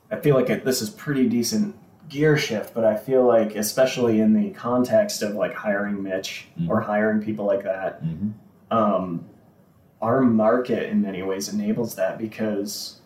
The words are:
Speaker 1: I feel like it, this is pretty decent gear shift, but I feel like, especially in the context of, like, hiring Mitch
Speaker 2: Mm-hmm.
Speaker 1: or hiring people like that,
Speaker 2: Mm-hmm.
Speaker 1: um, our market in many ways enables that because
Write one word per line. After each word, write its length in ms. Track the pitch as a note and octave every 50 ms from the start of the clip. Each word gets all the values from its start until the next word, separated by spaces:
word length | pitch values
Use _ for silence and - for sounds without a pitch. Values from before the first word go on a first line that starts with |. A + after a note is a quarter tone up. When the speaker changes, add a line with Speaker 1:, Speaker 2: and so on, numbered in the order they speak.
| _ _
Speaker 1:
I 60 | B2+ B2+
feel 180 | - D3+ C#3+
like 140 | C3 B2 -
it, 140 | A2 - -
this 180 | C3 A#2+ -
is 80 | A2+ G#2+
pretty 380 | - - - D3 C#3+ C3+ B2+ A2
decent 480 | A2 A#2+ A#2 A2 A2 G#2+ G#2 - - - - - _ _ - -
gear 300 | - C#3 D3+ D#3 D3 -
shift, 360 | - - A2+ G#2 - - -
but 120 | A#2 A2+
I 100 | G#2+ G#2+
feel 300 | G#2+ - - C3 C3 B2
like, 300 | A#2+ A#2 A2+ G#2+ G#2+ G#2+
especially 640 | G#2 A2 - - - C3 C3 - B2+ B2 A#2 A2 A2
in 140 | A2 A2 G#2+
the 180 | G#2+ G2+ G2
context 680 | F#2 - - A#2+ B2 B2 B2 - A2 A2 G#2 G#2 - -
of, 120 | A2 G#2 G2+
like, 180 | G2+ F#2 F2 -
hiring 480 | - - G#2+ G2+ G2+ G#2 G2+ G2+ G2
Mitch 460 | G2 G2 F#2 F#2 - - - - - - _ E2+
Speaker 2:
Mm-hmm. 100 | E2+ E2
Speaker 1:
or 100 | E2+ G#2+
hiring 400 | G#2+ - G#2 G#2 G#2+ G#2+ G#2+ G#2+
people 240 | G#2 G#2+ G#2 G#2 G2+
like 180 | G2+ G2 G2 G2
that, 400 | G2 F#2+ F#2+ F#2 F2+ - - -
Speaker 2:
Mm-hmm. 260 | D#2+ D#2+ E2 G2 G#2+ A2 - - - _ _ _ _
Speaker 1:
um, 540 | A2+ A2+ A2 G#2 G2 F#2 F#2 F2+ E2+ E2+ - - - - _ _ _ _ _ _ _ _ _ _ _ _
our 200 | G#2+ A2+ A#2+ C3+
market 680 | C3 B2 A2+ A2 G#2+ A2 A#2+ B2+ B2 - A2+ G#2+ - -
in 120 | G#2 G#2
many 200 | G2+ G2 F#2+ F2+ F#2+
ways 280 | F#2+ F#2+ G2 G#2 -
enables 440 | - G#2 G#2 G#2 A2+ A#2+ A#2 A2 -
that 220 | - F#2+ F#2+ - -
because 840 | A2+ G#2+ - - A2 A2 G#2 G2 G2 G#2+ - - - - - - _